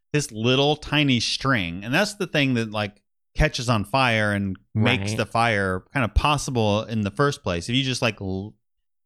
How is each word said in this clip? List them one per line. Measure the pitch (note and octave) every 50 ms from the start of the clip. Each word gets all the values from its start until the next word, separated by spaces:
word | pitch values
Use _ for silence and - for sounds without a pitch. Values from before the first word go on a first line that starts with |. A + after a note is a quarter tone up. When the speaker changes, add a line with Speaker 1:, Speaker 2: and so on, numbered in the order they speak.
| _ _
Speaker 1:
this | - D3 C#3 -
little | A2 G#2+ A2 B2 C3 C3+ C#3 D3 D3+
tiny | - - - C#3+ D3 D3 C#3 B2+ A2+
string. | - - - - - C3+ C3 A2 F2+ E2 E2+ F#2+ G2+
And | A#2 C3+
that's | F3+ G#3 G3+ -
the | - F#3+ -
thing | - D3+ C#3 C3+ B2+
that, | A#2 A2+ A2
like, | G#2 G#2+ G#2+ G2 - _ _ _ _ _ _ _ -
catches | - D#3 D3+ - - A#2 A#2
on | A#2+ G#2+ F#2+
fire | - - C3+ C3 B2 A2+ A2 G#2+ G#2
and | G2+ G2+ G2 F#2+ F#2+ - _ _ -
makes | G#2+ G#2+ A#2+ B2+ G2 G2 G#2
Speaker 2:
Right. | A2 A2+
Speaker 1:
the | A2
fire | - - A2+ A#2 A#2+ A2 G2+ G2 F#2+ F#2 F#2 - _
kind | - C#3+ A#2+
of | G2+ -
possible | - - D3 D3+ C#3 - - C3 A#2 G#2+ G#2 G2+ G#2+ A2
in | - A#2 A2
the | G#2 F#2+
first | - - C#3+ C#3+ C#3 -
place. | - G2 F2 F2 - -
If | A#2+
you | C3 C3+
just, | C3 B2 - C3
like, | A2+ G#2 -
l-, | G2+ F#2+ F#2 F#2+ G2+ G#2+ - _ _ _ _ _ _ _ _ _ _